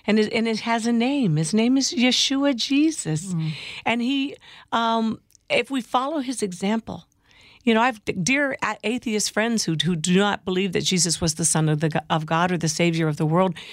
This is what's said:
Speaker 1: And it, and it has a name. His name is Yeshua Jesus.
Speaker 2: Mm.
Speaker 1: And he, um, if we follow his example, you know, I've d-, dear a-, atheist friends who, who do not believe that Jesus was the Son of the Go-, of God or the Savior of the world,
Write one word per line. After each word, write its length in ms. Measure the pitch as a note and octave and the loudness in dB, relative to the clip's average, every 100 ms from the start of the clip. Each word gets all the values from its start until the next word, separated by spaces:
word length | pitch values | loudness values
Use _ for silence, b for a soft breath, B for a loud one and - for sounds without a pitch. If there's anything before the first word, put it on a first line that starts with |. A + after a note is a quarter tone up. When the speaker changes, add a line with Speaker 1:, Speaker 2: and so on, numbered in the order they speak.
| b | b
Speaker 1:
And 140 | G#3+ | 2
it, 140 | G#3+ | 2
and 160 | A3+ A3+ | 0 -2
it 100 | A3 | -2
has 240 | A#3 A#3 A3+ | -2 -2 0
a 60 | |
name. 460 | A#3 B3 C#4+ G#3 D3+ | 2 2 2 2 2
His 160 | D#3+ | 2
name 240 | G#3+ A#3 C4+ | 2 4 2
is 160 | B3+ | 0
Yeshua 600 | C4+ B3 A#3+ - C4+ C#4+ A#3 | 2 2 2 0 2 0 0
Jesus. 760 | - C#4 D#4 D4+ - D#3 F#3+ | 0 2 2 0 -4 -4 -2
Speaker 2:
Mm. 180 | E3 D#3 D3+ B B B | -4 -4 -6 B B B
Speaker 1:
And 160 | A#3+ | -2
he, 340 | A#3+ C#4 C#4 - B B B | 0 -2 -2 -8 B B B
um, 480 | A#3 A3+ A3+ A3 - _ _ - | -2 0 0 0 -4 _ _ -2
if 220 | - B3 | -2 0
we 80 | C4+ | -6
follow 400 | - B3 C#4 D#4+ | -2 -2 0 -4
his 240 | B3+ B3 | -4 -4
example, 640 | G#3 F3+ G3 A3+ - F3 - _ b b b b | -6 -4 -2 -2 -4 -12 -16 _ b b b b
you 100 | A#3 | 0
know, 60 | A3 | 2
I've 240 | B3+ G#3+ | 2 0
d-, 80 | - F#3+ | -6 -2
dear 360 | E3+ C#4 C#4 - | 0 0 0 -2
a-, 140 | A3+ G#3+ | -4 -4
atheist 480 | G#3+ A#3+ A3+ G#3+ - | -4 -4 -2 -2 -2
friends 320 | G#3 A3+ A3+ | 0 0 0
who, 140 | - D#3+ | 0 0
who 140 | D#3+ E3+ | 0 0
do 220 | E3+ F3+ | 2 4
not 260 | G3+ - | 4 0
believe 300 | F#3+ F#3 G3 | -2 -2 0
that 100 | E3+ | -2
Jesus 380 | D3 F#3 E3+ - | 0 0 0 0
was 140 | E3 - | -2 0
the 100 | E3 | 0
Son 240 | D#3 D#3 | 2 2
of 100 | D3+ | 2
the 80 | D#3+ | 0
Go-, 140 | D#3+ - | -2 -2
of 160 | D#3+ D#3 | -2 0
God 260 | E3 F3+ | 0 2
or 60 | F3 | 0
the 100 | D#3+ | -2
Savior 400 | - E3+ E3 D#3+ | 0 0 2 0
of 80 | D3 | 0
the 100 | D#3 | 2
world, 280 | E3+ F#3+ F3 B | 2 2 -2 B